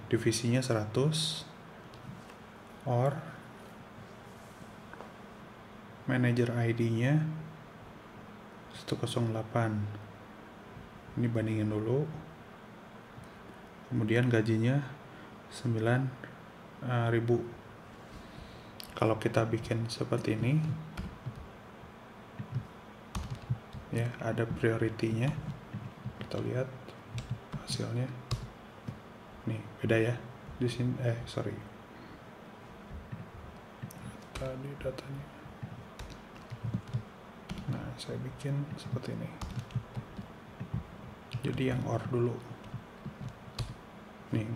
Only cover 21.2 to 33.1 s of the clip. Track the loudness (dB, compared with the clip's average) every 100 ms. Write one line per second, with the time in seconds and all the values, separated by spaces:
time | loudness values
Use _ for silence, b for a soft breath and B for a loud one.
21.2 | -8 -8 -10 -12 -14 -14 -14 -14 -16 -16
22.2 | -14 -10 -4 -4 -4 -12 -14 -14 -8 -6
23.2 | -6 -6 -2 -2 -4 -10 -2 2 2 2
24.2 | 0 4 2 6 6 6 4 4 2 4
25.2 | 4 2 -2 -6 -6 -8 -8 -8 -8 -8
26.2 | -4 -2 2 2 0 -4 -12 -14 -8 -6
27.2 | -4 -4 -4 -8 -2 -2 0 2 0 -2
28.2 | -4 -4 -4 -10 -14 -14 -10 -10 -10 -16
29.2 | -14 -6 -4 -2 -4 0 6 8 6 4
30.2 | -4 -12 -10 0 0 2 2 4 2 2
31.2 | 0 -2 -2 -4 -8 -12 -14 -14 -14 -14
32.2 | -16 -16 -16 -16 -14 -14 -12 -10 -8